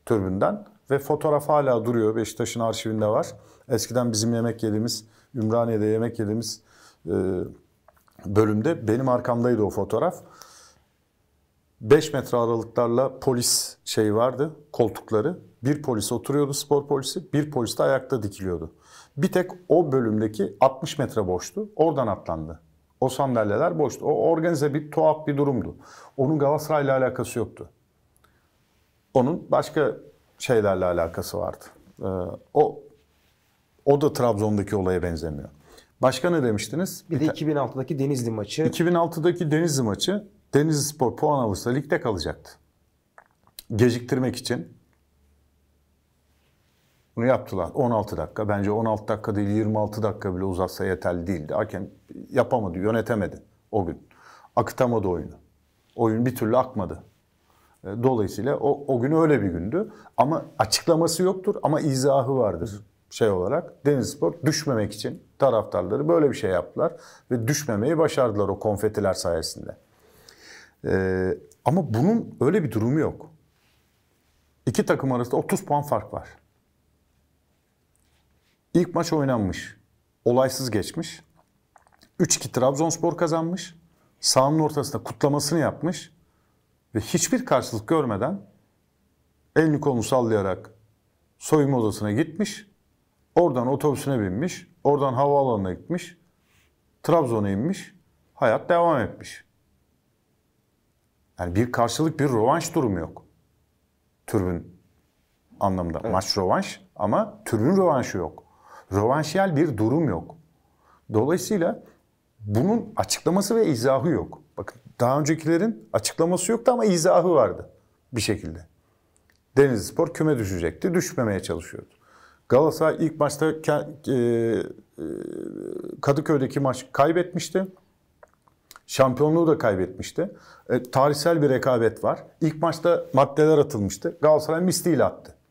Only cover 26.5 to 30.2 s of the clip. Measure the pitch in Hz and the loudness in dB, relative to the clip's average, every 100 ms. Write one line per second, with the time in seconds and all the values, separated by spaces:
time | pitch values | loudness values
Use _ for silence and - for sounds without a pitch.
26.5 | 147 147 156 135 135 127 127 113 120 104 | 0 0 0 2 2 2 -2 -4 -4 -6
27.5 | - - _ _ _ _ _ _ _ _ | -8 -20 _ _ _ _ _ _ _ _
28.5 | _ _ _ _ _ _ 131 127 175 - | _ _ _ _ _ _ 2 2 0 0
29.5 | 147 143 160 139 - - _ | 0 0 0 0 -2 -14 _